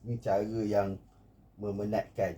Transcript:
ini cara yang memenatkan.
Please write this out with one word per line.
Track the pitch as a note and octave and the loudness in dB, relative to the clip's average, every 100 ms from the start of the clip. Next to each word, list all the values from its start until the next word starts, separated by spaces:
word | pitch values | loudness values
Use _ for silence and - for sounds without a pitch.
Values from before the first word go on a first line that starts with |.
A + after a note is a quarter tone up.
| A#2 | -6
ini | A#2 | -4
cara | G#2+ G2 G#2+ A2+ G#2 | 2 2 2 -2 2
yang | G#2 G2 G2 - - - - - - | 2 2 -2 -10 -20 -20 -20 -20 -8
memenatkan. | G#2 G2+ G#2 - - - F#2+ | -4 -2 0 -2 -2 -2 -2